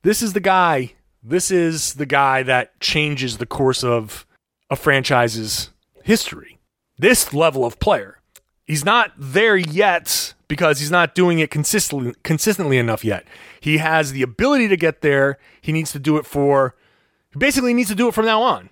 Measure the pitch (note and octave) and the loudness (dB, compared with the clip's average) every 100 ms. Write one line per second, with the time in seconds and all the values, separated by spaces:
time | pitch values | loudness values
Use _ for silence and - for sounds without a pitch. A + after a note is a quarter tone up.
0 | F3+ G#3+ A3+ F#3+ F#3 F#3 F3 C#3+ B2 _ | 0 0 -2 -2 2 2 2 0 -4 _
1 | _ _ A2+ F3 - F#3 E3+ D#3 - C3+ | _ _ -4 -4 0 0 0 -2 -6 -6
2 | C#3+ C#3 C#3 C3 C3 B2+ A#2 _ - D#3 | -2 2 2 0 0 0 -2 _ -2 0
3 | D3+ C#3 B2+ A2 A#2+ - C3 B2+ B2+ A#2+ | -2 -2 -6 -6 -8 0 0 0 0 -2
4 | A2 - - _ _ _ _ C#3 D#3 C3+ | -4 -16 -20 _ _ _ _ -2 2 2
5 | B2+ B2+ A#2+ A2 G#2+ - - _ _ _ | 2 0 0 -2 -6 -8 -10 _ _ _
6 | - A3 - - - _ _ _ _ - | 0 0 0 -12 -20 _ _ _ _ 0
7 | F3 B3 - C#3+ E3 C3+ A#2 - A3 D#3+ | 2 2 0 0 0 2 -4 -2 0 0
8 | G2 - _ _ _ _ - D#3 D#3 A#3 | -4 -20 _ _ _ _ -8 -4 0 2
9 | G#3+ - C#3 D3 A3 G3 E3 D#3+ G3+ F3 | 0 -4 -4 0 2 2 0 0 2 2
10 | - - - - _ D3 E3 C#3+ D3 F3 | -2 -6 -6 -14 _ 0 0 0 0 0
11 | E3 - F3+ E3 D3+ D3+ D3 G#3+ - C#3+ | 0 2 2 2 0 -2 -2 -2 -2 -4
12 | B2 - - D#3 A3 G3+ D#3+ C3 A#2 A2 | -6 -8 -4 0 0 0 0 2 2 -2
13 | A2+ F#2+ - - - - D3+ D#3 D#3+ D#3+ | -2 -4 -8 -20 -20 -8 -2 0 2 0
14 | D3 C3+ B2 - B3 C#4+ A3 F#3 E3 - | 0 -2 -4 0 2 2 2 2 0 0
15 | D3+ C#3 C#3 C3+ _ _ - D#3 D#3 D3 | 0 2 2 -2 _ _ -4 -4 -4 -4
16 | C#3 D3+ C#3 D3 C#3+ C#3 C3 _ _ _ | 0 -2 -2 -2 2 2 0 _ _ _
17 | _ _ _ C#3 C4+ C#4 B3 A#3+ G#3 G3+ | _ _ _ -2 0 0 0 0 0 0
18 | A#3+ A3 A3 A3 B3 G3+ F3+ | 0 0 0 2 0 -2 -6